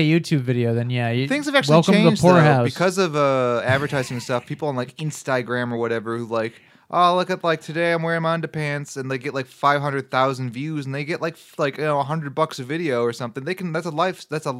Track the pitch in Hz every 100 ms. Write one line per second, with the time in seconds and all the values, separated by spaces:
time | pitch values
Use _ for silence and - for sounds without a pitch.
0 | 156 170 - 156 123 120 117 117 120 123
1 | 117 120 135 285 294 277 139 156 170 -
2 | 170 - 170 180 151 135 120 - 180 185
3 | 180 147 139 135 123 120 113 135 143 143
4 | 127 123 - 123 - 147 151 127 120 -
5 | 156 - - 131 113 123 120 117 117 113
6 | 107 117 113 113 113 113 _ _ _ 170
7 | 175 180 180 180 170 160 - 156 170 170
8 | 165 165 160 165 160 156 147 143 143 139
9 | 131 135 135 135 127 - 143 143 143 135
10 | 131 131 131 131 127 117 151 156 135 139
11 | 147 170 165 - - - 147 135 151 143
12 | 135 160 147 135 156 - 127 160 165 120
13 | 120 117 120 139 139 185 180 165 175 151
14 | 185 170 - 151 151 127